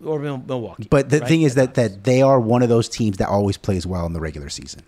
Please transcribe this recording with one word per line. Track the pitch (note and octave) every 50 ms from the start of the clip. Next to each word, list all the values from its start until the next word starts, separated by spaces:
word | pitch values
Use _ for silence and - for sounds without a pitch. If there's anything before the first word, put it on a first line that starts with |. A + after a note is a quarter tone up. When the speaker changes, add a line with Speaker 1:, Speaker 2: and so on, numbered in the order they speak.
| F3+
Speaker 1:
or | D3+ D#3 D3
Mil-, | C#3+ D3 C#3 C3 A2+
Milwaukee, | G#2 C3 B2 A2 F#2+ E2+ - G#2+ -
Speaker 2:
But | D#3+ C#3 C3+ B2
the | C#3 D3+
Speaker 1:
right? | A#2+ C3
Speaker 2:
thing | E3 E3 D#3
is | C#3+ A#2
that, | C3+ B2+ B2+ -
that | C3+ A#2 G#2 G2 G2 G2+
they | C3 B2+ C3 C3+
are | C3+ C#3 B2+
one | A2+ A2 A#2+ B2 B2
of | A#2
those | A#2 A#2 A2+ -
teams | - - A#2 G#2+ G2 -
that | - -
always | G2 G2+ G2+ G2 G2 -
plays | - - F#2+ F2+ E2
well | E2+ F#2 F2 E2+
in | E2+ E2+
the | D#2+
regular | D#2+ D#2 D2+ D#2 C#2+ C#2
season. | - - - - - - -